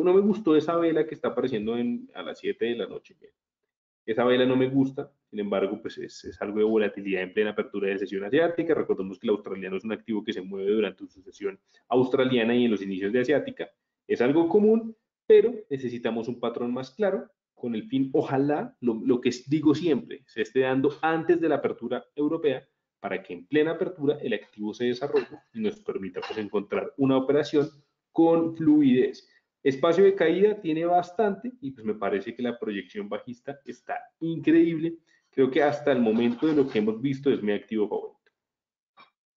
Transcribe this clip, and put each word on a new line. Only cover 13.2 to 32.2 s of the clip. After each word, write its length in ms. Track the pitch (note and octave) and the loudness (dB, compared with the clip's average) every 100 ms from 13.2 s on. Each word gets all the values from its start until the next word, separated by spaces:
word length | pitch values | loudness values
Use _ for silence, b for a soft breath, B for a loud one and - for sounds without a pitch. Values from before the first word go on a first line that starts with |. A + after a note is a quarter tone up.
asiática. 500 | B2 D3 - - - _ _ _ - | 2 0 -2 -8 -12 _ _ _ -4
Es 140 | G#2 | 0
algo 280 | B2 D#3 E3 | 4 4 4
común, 480 | G#3 G#3+ A3+ A3+ - _ _ - | 4 6 4 0 -10 _ _ 6
pero 280 | G#3+ A3 A#3 - | 6 6 0 -8
necesitamos 580 | C3+ B2 A#2+ A#2+ A2+ A2+ | -6 -6 -4 -4 -4 -6
un 120 | A#2+ | -6
patrón 320 | A#2+ A#2 A#2+ | -6 -4 -4
más 180 | B2 C3 | -6 -8
claro, 400 | - G3+ G3+ - _ _ | -2 -2 -2 -6 _ _
con 200 | _ B2 | _ -6
el 100 | A2 | -6
fin, 240 | G#2+ C3+ C3+ | -2 -2 0
ojalá, 600 | D3+ C#3 C3+ C#3+ D3+ A#3+ - | 0 0 0 0 -2 -4 -4
lo, 220 | A#2+ A2 | -2 0
lo 160 | B2+ B2 | 0 0
que 100 | B2 A#2+ - | 0 -4 -2
digo 280 | D3+ D3 | 0 2
siempre, 500 | C#3 E3+ B2 - - _ | 2 2 0 -2 -14 _
se 140 | A2+ | -6
esté 200 | G#2+ C3 | -2 0
dando 340 | C3 C3 C#3+ - | 2 2 0 0
antes 360 | D#3+ D#3+ D#3+ E3 | -2 0 2 2
de 80 | D#3+ | 2
la 80 | C3+ | 0
apertura 460 | A2+ - A#2 B2 - - | -2 -6 -6 -8 -8 -4
europea, 500 | D3 D#3+ D3 C3 - _ _ _ | -2 0 -2 -2 -8 _ _ _
para 220 | G2 F#2 | -8 -8
que 120 | - | -8
en 120 | F2 - | -14 -2
plena 260 | D3 D#3 | 0 0
apertura 460 | E3 F3 - C#3 C#3 | 0 -6 -2 -2 -2
el 100 | C3+ | -4
activo 400 | G#2 - - G#2 | -6 -6 -10 -10
se 140 | G#2 A#2+ | -4 -2
desarrolle 400 | B2+ C#3+ D3 - - _ | -2 -2 -2 -2 -8 _
y 80 | A2+ | -6
nos 180 | - - | -6 -4
permita, 420 | - G2 F#2+ - - | -8 -8 -8 -10 -8
pues, 120 | A2 | -8
encontrar 540 | G2+ G#2 G2 G2 G2 - | -4 -6 -4 -4 -6 -2
una 220 | C3+ C3+ | 2 2
operación 500 | C3 C#3+ D3 D3+ C#3+ - _ _ _ | 2 0 0 0 0 -6 _ _ _
con 440 | - E3 E3 E3 E3 | 2 4 4 0 0
fluidez. 720 | D#3 D3+ C#3 B2+ - - b b b _ | 4 6 6 4 2 -2 b b b _
Espacio 420 | C#3 C3+ E3+ E3+ | -2 2 2 6
de 100 | G3 | 6
caída 440 | G3 D#3+ F3+ G#3 G3+ | 6 2 4 2 2
tiene 280 | E3 D#3 E3+ | -4 -2 2
bastante 680 | F3 F3 - G#3 G3 A#3+ - | 0 0 0 0 -2 -8 -12
y, 120 | C3+ | -12
pues, 120 | - | -8
me 80 | A2 | -6
parece 420 | G#2 G2 G2 | -4 -2 -2